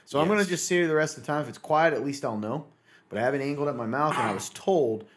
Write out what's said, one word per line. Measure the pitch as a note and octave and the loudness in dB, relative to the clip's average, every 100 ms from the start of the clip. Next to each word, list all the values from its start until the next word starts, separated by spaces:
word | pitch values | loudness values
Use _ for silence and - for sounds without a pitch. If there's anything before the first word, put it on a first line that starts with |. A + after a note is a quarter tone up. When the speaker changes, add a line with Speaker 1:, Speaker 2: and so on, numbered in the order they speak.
| - | -4
Speaker 1:
So | C#3 | 0
I'm | E3+ | 2
gonna | G#3 | 2
Speaker 2:
Yes. | F#3+ | 2
Speaker 1:
just | F3 - | 0 0
sit | F3+ | 2
here | E3 | 4
the | D#3 | 2
rest | D#3 C#3+ | 0 -2
of | |
the | A#2+ | -4
time. | D3 | -4
If | D3 | -4
it's | - | -8
quiet, | - D#3 E3 | 0 4 4
at | C3 C#3 | 2 -2
least | C#3 | -4
I'll | C3 A2 | -4 -4
know. | G#2+ C#3 - _ _ - _ | -4 -6 -8 _ _ -20 _
But | G2+ | -2
I | |
have | B2 C#3 | 0 0
it | |
angled | C#3 C#3+ C#3+ | -2 -2 -2
at | B2 | -2
my | A2+ | -2
mouth, | C3 D3+ - | 0 0 0
and | |
I | G#2+ | 0
was | F#2+ - | -2 -6
told | - - F3+ B2 G#2+ - | -6 0 2 2 -2 -8